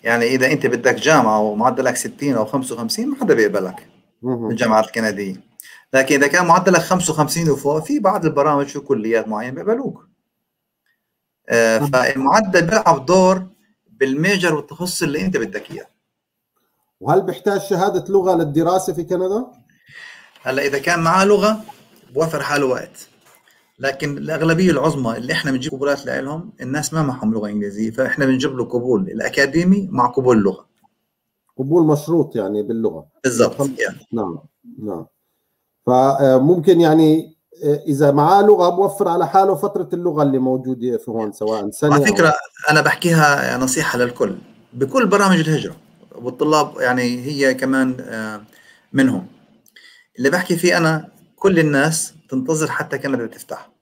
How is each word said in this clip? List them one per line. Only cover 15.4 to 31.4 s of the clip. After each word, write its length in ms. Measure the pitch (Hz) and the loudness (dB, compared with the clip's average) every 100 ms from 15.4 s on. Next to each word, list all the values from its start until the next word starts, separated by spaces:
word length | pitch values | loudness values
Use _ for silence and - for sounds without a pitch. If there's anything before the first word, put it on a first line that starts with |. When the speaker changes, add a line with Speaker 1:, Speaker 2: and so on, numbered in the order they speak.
| 107 101 - | -4 -8 -12
Speaker 1:
إياه. 160 | - - _ _ _ _ _ _ _ _ _ _ _ | -16 -18 _ _ _ _ _ _ _ _ _ _ _
Speaker 2:
وهل 220 | 107 175 | 0 0
بيحتاج 400 | 185 - - 196 | 0 -4 -2 -2
شهادة 440 | - 185 196 185 156 | -2 0 0 -2 0
لغة 260 | 196 185 170 | 0 2 0
للدراسة 580 | 156 143 165 185 190 | 0 0 2 0 -2
في 100 | 160 | -6
كندا؟ 420 | 165 180 185 208 254 _ _ _ _ - - - - _ | -4 -4 -2 -4 -6 _ _ _ _ -20 -20 -20 -20 _
Speaker 1:
هلا 220 | 127 131 143 | -6 -2 -2
إذا 140 | 139 | -2
كان 200 | 151 170 | -2 0
معاه 260 | 165 185 196 | 2 2 4
لغة، 360 | 202 208 214 - - _ _ _ | 4 2 -2 -8 -20 _ _ _
بوفر 300 | 123 160 151 | -4 -2 -2
حاله 220 | 139 147 135 | -4 -2 -2
وقت. 420 | 123 - - - _ _ _ _ _ _ _ | -2 -6 -18 -20 _ _ _ _ _ _ _
لكن 380 | 135 135 147 139 | -6 -4 -8 -8
الأغلبية 540 | 143 156 160 165 185 | -8 -2 0 2 2
العظمى 460 | 143 151 143 120 117 | 2 0 0 -4 -6
اللي 160 | 123 | -6
إحنا 180 | - 147 | -4 -2
بنجيب 200 | 131 135 | -4 -4
قبولات 340 | 135 143 139 123 | -4 -4 -4 -4
لهم، 480 | 135 135 156 175 - | -8 -6 -10 -12 -14
الناس 320 | 123 143 147 | -8 -6 -4
ما 80 | 160 | -4
معهم 320 | 147 127 107 | -4 -2 -4
لغة 160 | 110 104 | -2 -4
إنجليزية، 420 | 104 101 101 110 | -6 -6 -6 -6
فإحنا 340 | 113 131 - 135 | -2 -4 0 0
بنجيب 320 | 131 139 131 | 0 -2 -4
له 80 | 113 | -4
قبول 360 | 120 123 113 | -4 0 0
الأكاديمي 880 | 92 110 - - 139 156 180 202 185 | -2 -6 -4 0 0 2 2 2 0
مع 160 | 127 120 | -2 0
قبول 360 | - 127 113 | 0 2 4
لغة. 220 | 95 92 _ _ _ _ _ _ _ _ | 2 -2 _ _ _ _ _ _ _ _